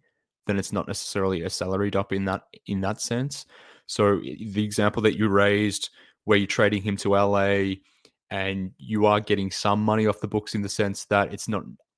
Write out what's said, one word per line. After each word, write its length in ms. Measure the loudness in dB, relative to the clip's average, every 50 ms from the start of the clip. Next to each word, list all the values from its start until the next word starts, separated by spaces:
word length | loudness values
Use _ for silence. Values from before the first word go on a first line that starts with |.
| _ _ _ _ _ _ _ _ _
then 120 | -2 -2 -2
it's 140 | -2 -2
not 160 | -4 -4 -4 -4
necessarily 540 | -6 -8 -8 -6 -4 -2 0 0 -2 -2
a 80 | -4 -6
salary 400 | -6 -6 -4 -4 -2 -2 -2 0
dump 220 | 0 -2 -2 -2
in 120 | -2 -2 -2
that, 160 | -2 -4 -4 -6 _ -20 -14 _
in 140 | -6 -4 -2
that 180 | -2 -2 -4 -4
sense. 460 | -6 -4 -4 -4 -4 -6 -8 -12 -16 _ -20 -20 -20 -20 -20 _ _
So 320 | -6 0 2 4 4 4 2
i-, 180 | -2 -6 -10 -10 -8 -4
the 120 | -2 -2 -2
example 360 | 0 0 2 2 2 2 4
that 140 | 2 2 2
you 120 | 2 2 4
raised 600 | 4 6 6 6 4 4 2 0 -2 -4 -8 -10 _ -18 -20 _ _ _ 0
where 120 | 2 2
you're 100 | 2 2
trading 360 | 2 2 2 2 4 2 0
him 140 | -2 -2 -4 -2
to 180 | 0 2 4
L 220 | 4 4 4 2 2
A 420 | 2 2 2 2 0 -2 -4 -8 _ _ _ _ _ _ _ _ _ -10
and 420 | -8 -6 -4 -4 -4 -4 -6 -8 -10 -12
you 280 | -8 -4 0 4 4
are 140 | 4 4 4
getting 300 | 2 0 0 0 0 -4
some 320 | -4 -2 0 0 2 2
money 240 | 2 2 2 2 2
off 140 | 0 0 -2
the 80 | -4 -4
books 260 | -4 -4 -4 -4 -6
in 80 | -4
the 60 | -4 -4
sense 380 | -2 -2 -2 -2 -2 -6 -4
that 260 | 0 2 2 2 0
it's 160 | -4 -10 -6 -6
not 140 | -6 -6 -6 -8 -18 -20 _ _ _